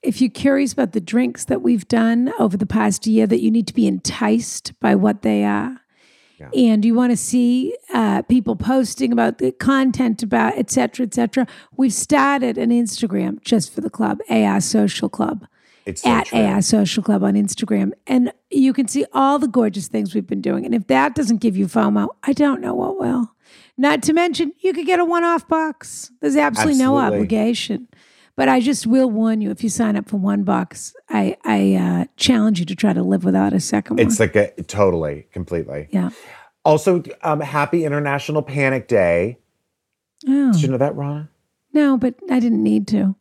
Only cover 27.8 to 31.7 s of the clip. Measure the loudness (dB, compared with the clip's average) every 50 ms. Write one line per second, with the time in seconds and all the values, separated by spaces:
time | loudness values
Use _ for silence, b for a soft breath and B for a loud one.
27.8 | -8 _ b b b b b b b b b -2 2 2 2 2 2 0 -2 -2
28.8 | 0 0 2 2 2 2 0 0 0 0 0 0 -2 -4 -4 -4 -4 -6 -2 -2
29.8 | 0 0 0 -2 -4 -4 -4 -2 -2 0 0 0 0 0 0 -2 -2 -4 -8 -16
30.8 | -16 -16 _ -20 _ _ -2 0 0 0 -2 -4 -4 -2 0 2 2 2